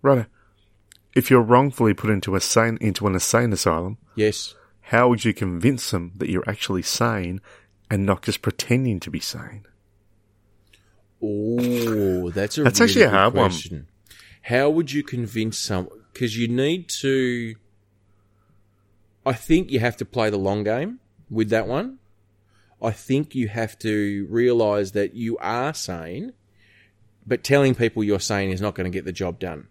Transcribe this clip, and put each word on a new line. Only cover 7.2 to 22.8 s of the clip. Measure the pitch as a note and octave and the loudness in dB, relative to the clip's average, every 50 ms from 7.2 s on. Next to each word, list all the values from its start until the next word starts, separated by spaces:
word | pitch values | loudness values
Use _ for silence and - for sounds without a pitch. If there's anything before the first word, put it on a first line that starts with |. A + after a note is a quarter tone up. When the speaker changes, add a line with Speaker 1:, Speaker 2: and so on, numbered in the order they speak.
| F2+ F2 F2+ F#2+ _ - - - _ _ _ _ _ _ | -4 -6 -8 -10 _ -18 -20 -20 _ _ _ _ _ _
Speaker 1:
and | G#2+ G2+ G2 | -2 0 2
not | G2 G2 - - | 2 0 0 0
just | - G#2 - | -4 -4 -2
pretending | - G#2+ - - - - A#2+ B2+ C3 B2 G#2 F2 | -4 -4 -4 -4 -2 0 0 0 0 -2 -2 -4
to | - - | -6 -8
be | - D#2+ | -10 -8
sane? | - - - A#2+ A#2 - - G#2 G2+ _ _ _ _ _ _ _ _ _ _ _ _ _ _ _ _ _ _ _ _ _ _ _ _ _ _ _ _ _ _ _ | -8 -8 -10 -12 -14 -16 -18 -18 -20 _ _ _ _ _ _ _ _ _ _ _ _ _ _ _ _ _ _ _ _ _ _ _ _ _ _ _ _ _ _ _
Speaker 2:
Oh, | A#2 G#2+ G#2 G#2 G#2+ A2 A#2+ B2 B2 B2 B2 A#2+ A#2 A2+ A2 G#2+ G2+ F#2+ F#2 F2+ F2+ F2 | -6 -4 -4 -2 -2 -2 -2 0 0 0 0 0 0 0 0 0 0 0 0 0 -2 -4
that's | E2+ F#2+ G2 G#2 - | -4 -4 -4 -4 -2
a | D#3 D3 | 2 2
Speaker 1:
That's | B2+ - - | 4 6 6
Speaker 2:
really | A#3 A3+ | 4 4
Speaker 1:
actually | F#3+ A#3+ G3+ | 8 6 6
a | |
Speaker 2:
good | B2+ G2+ | 8 8
Speaker 1:
hard | G2 F#2+ A#2+ B2+ | 6 6 6 6
one. | - A#2 F#2+ | 4 2 2
Speaker 2:
question. | F2+ D#2+ - F2+ F2 D2 C2+ _ _ _ _ _ - - - - - _ | 0 -2 -8 -10 -12 -14 -14 _ _ _ _ _ -20 -20 -20 -20 -20 _
How | _ - A#2 B2 C#3 D3 | _ 0 0 2 2 4
would | D#3 E3 E3 C3+ | 2 2 -2 -2
you | C3+ D3 C#3+ | -4 -6 -4
convince | - - B2 A#2+ G#2 G#2 A2 A2 A2 A2 | -4 -6 -6 -6 -4 -2 -2 -2 -2 -4
some-, | - - - G#2 F#2 F#2 - - - _ _ _ | -6 -6 -4 -4 -4 -4 -6 -12 -20 _ _ _
'cause | - C3 A#2 G#2+ | -4 -4 -4 -2
you | A2+ A#2+ | -2 -2
need | A#2 A#2+ B2 C3+ D3 E3+ F#3 E3+ - - - | -2 0 0 0 0 0 -2 -4 -10 -10 -4
to, | - C3+ C3+ C3+ C3 B2 B2 A#2+ A#2 A2+ A2 G#2+ _ _ _ _ _ _ _ _ _ _ _ _ _ _ _ _ _ _ _ _ _ _ _ _ _ _ _ _ _ _ _ _ _ | -2 0 0 2 0 0 -2 -4 -6 -10 -12 -16 _ _ _ _ _ _ _ _ _ _ _ _ _ _ _ _ _ _ _ _ _ _ _ _ _ _ _ _ _ _ _ _ _
I | C3+ C3 | -4 -4
think | A2+ - - D#3+ E3 F#3 - | -4 0 2 2 2 2 0
you | C3 A#2+ | -2 0
have | A2+ B2 A2 | 0 0 -2
to | - G#2+ | -4 -10
play | - - B2+ A2 G#2+ | -6 -2 0 0 0
the | G#2 | 0
long | G2+ F#2+ F#2+ G2+ G#2 G#2 | 0 0 0 -2 -2 -2
game | G#2 A2 B2 D#3 G#3 B3 B3+ _ _ _ _ _ _ | -2 -2 -2 -4 -8 -10 -14 _ _ _ _ _ _
with | A2+ A2 A2 G#2 | -2 -2 0 2
that | A2+ A2 G#2 | 0 0 0
one. | G2+ B2 D3 G#3+ B3+ C4+ - _ _ _ _ _ _ _ _ _ _ _ _ _ _ _ _ | -2 -4 -4 -4 -6 -12 -16 _ _ _ _ _ _ _ _ _ _ _ _ _ _ _ _